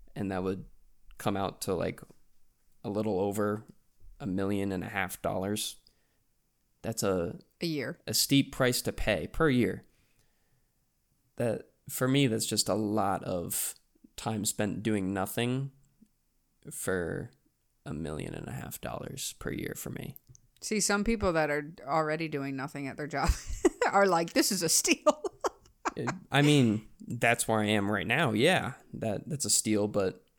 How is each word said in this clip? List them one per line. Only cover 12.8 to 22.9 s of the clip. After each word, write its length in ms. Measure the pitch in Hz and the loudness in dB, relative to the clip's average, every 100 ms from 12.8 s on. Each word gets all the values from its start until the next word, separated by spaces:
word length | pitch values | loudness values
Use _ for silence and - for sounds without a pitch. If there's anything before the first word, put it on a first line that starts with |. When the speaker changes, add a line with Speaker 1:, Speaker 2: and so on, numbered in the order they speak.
| 107 107 98 92 | 2 2 2 0
Speaker 1:
of 500 | - 90 90 - - - _ _ - - | -2 -4 -2 -4 -4 -8 _ _ -20 -8
time 280 | - 110 | -4 -2
spent 380 | - - 104 - | -2 0 -2 0
doing 300 | 110 104 95 | 0 0 0
nothing 560 | 98 95 - 120 131 139 - _ _ _ _ _ _ _ _ - | 0 -2 -2 0 0 -4 -10 _ _ _ _ _ _ _ _ -14
for 600 | - - 92 85 92 120 _ _ _ _ _ - | -8 -2 -2 -2 -4 -8 _ _ _ _ _ -10
a 60 | |
million 420 | 78 76 78 85 | -8 -6 -6 -6
and 120 | 80 - | -8 -10
a 60 | |
half 280 | - - - | -10 -10 -10
dollars 540 | 58 - - - - - | -8 -8 -10 -10 -10 -8
per 120 | - | -8
year 240 | - - - | -6 -8 -8
for 140 | - | -10
me. 260 | - - - - - _ _ | -10 -12 -14 -20 -20 _ _
Speaker 2:
See, 180 | - 214 | -4 -2
some 220 | - 202 | 0 0
people 300 | 208 226 196 | 0 0 2
that 180 | 160 151 | 2 2
are 220 | 147 147 175 131 | 0 -4 -10 -2
already 420 | 160 151 160 160 | 0 0 -2 -4
doing 260 | 147 139 | -4 -4
nothing 320 | 135 139 143 | -6 -8 -8
at 100 | 135 | -10